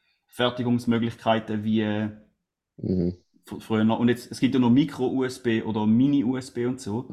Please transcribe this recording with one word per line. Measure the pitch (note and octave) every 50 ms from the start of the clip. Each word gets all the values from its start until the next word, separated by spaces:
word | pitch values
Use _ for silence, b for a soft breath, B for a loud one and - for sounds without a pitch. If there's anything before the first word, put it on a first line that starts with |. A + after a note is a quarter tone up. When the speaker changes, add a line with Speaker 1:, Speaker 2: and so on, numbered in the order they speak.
| b b b b b
Speaker 1:
Fertigungsmöglichkeiten | b - - B2 B2 A#2+ - B2 B2 A#2+ A#2+ A#2+ - A#2 A#2 A2+ A#2 A2+ - - A#2 A2+ A2+ A2 - A2 G#2+ G#2
wie, | A2 A2 A2 G#2+
äh, | G#2+ G#2+ G#2 G#2+ G#2+ G#2+ G#2+ - _ _ _ _ _ _ _ _ _ _
Speaker 2:
Mhm. | - - - F#2+ F2+ F2 F2 F#2 - _ _ _ _ _
Speaker 1:
fr-, | - - F2+
früher | - - A2+ A2 A2
noch. | A2 A2+ -
Und | B2 A#2+
jetzt, | A#2+ A#2 - -
es | A#2 -
gibt | - B2+ B2+
ja | C3
noch | B2+ A#2+
Micro-U | A#2 C3+ D3+ D3+ - - B2+ C3 - C3 C3
S | B2 B2 - -
B | A#2+ A2+ A2 -
oder | - G#2+ A2 G#2+
Mini-U | G#2+ A2 A#2 C3 C#3+ C#3+ C#3+ A#2 A#2 C3
S | B2+ B2+ -
B | - A#2+ A#2+
und | B2 B2+ -
so. | - G2+ G2+ A#2 B2+ -